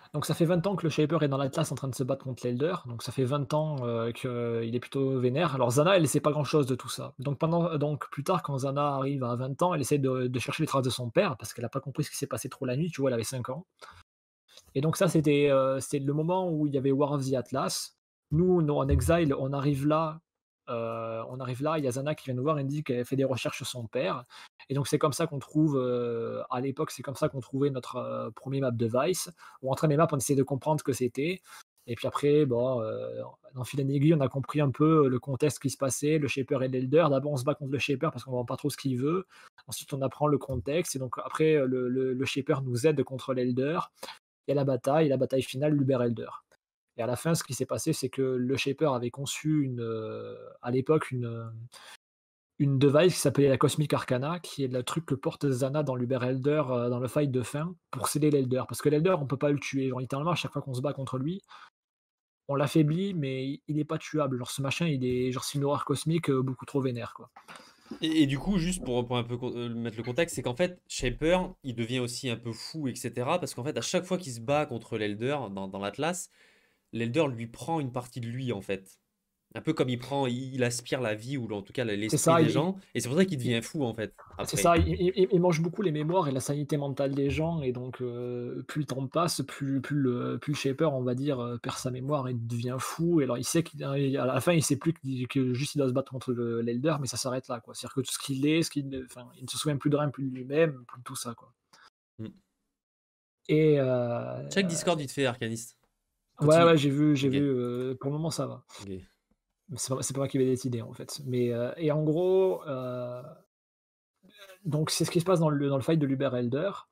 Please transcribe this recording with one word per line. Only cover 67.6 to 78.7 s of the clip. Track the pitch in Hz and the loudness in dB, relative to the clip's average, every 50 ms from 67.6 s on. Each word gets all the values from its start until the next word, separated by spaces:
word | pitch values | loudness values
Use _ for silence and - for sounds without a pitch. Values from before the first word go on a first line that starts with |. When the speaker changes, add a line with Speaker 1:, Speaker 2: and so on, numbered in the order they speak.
| - - - _ _ - - - | -20 -20 -20 _ _ -18 -10 -4
Speaker 2:
Et, | 160 156 156 160 147 | -2 2 4 4 4
et | |
du | 135 139 135 | 4 4 0
coup, | - 190 214 | 0 0 0
juste | 175 160 180 180 180 - | 2 2 0 -2 -2 -2
pour, | 135 120 123 123 | -2 0 0 0
pour | 123 127 | 0 0
un | 120 117 | -2 -2
peu | 120 123 | -2 -4
con-, | 120 127 120 - | -6 -4 -6 -6
euh, | 123 120 | -4 -6
mettre | 120 117 117 117 117 104 | -6 -6 -4 -6 -6 -6
le | 113 110 | -6 -6
contexte, | 127 123 170 170 170 - | -2 0 0 0 0 -2
c'est | - | -4
qu'en | 123 - 123 | -4 -4 0
fait, | - 180 180 180 - _ | 0 0 -2 -2 -8 _
Shaper, | _ - - - 123 123 - 147 160 180 185 180 180 - - - | _ -8 -4 -2 -4 -2 0 2 2 4 2 2 -2 -8 -10 -10
il | 135 113 | -8 -4
devient | 117 117 113 127 131 | -4 -4 -2 -2 -2
aussi | 123 117 120 - - 127 | -2 -4 -6 -6 -4 -4
un | 113 | -4
peu | 113 120 117 110 | -4 -6 -8 -10
fou, | - - - - 160 147 | -10 -12 -12 -8 -6 -6
et | 127 117 | -4 -6
cetera, | - - 117 - 123 123 139 170 | -6 -8 -6 -6 -4 -2 -2 -2
parce | 180 160 127 - | -2 -2 -6 -8
qu'en | - 120 | -6 -6
fait, | 151 135 | -6 -4
à | 117 | -4
chaque | - - - 175 175 | -4 -2 -2 -2 -2
fois | - 185 | -2 -4
qu'il | 180 180 135 | -4 -4 -8
se | 120 117 | -10 -8
bat | 113 127 143 151 151 | -2 0 0 0 0
contre | - 123 113 - - 120 | -2 -4 -8 -8 -6 -4
l'Elder | 107 107 104 104 104 117 131 147 143 123 101 | -2 -2 -2 -2 -2 -2 -2 -2 -2 -4 -6
dans, | 98 98 98 | -6 -8 -8
dans | 95 95 98 | -8 -6 -6
l'Atlas, | 98 101 - - 147 165 180 180 - - _ _ _ _ _ _ _ _ _ _ _ _ - | -6 -6 -4 -2 -2 -2 -2 -4 -8 -12 _ _ _ _ _ _ _ _ _ _ _ _ -6
l'Elder | 113 117 117 117 160 160 | -4 -4 0 2 0 0
lui | 139 123 113 117 | 0 -2 -6 -8
prend | 117 - - - - 165 160 | -10 -12 -12 -6 -4 -2 -2
une | 143 127 | -2 -4
partie | 123 127 120 - - 127 | -6 -8 -8 -8 -10 -8
de | 113 | -8
lui, | 117 117 127 135 123 107 | -8 -6 -6 -4 -4 -4
en | 98 | -4
fait. | 98 - | -4 -6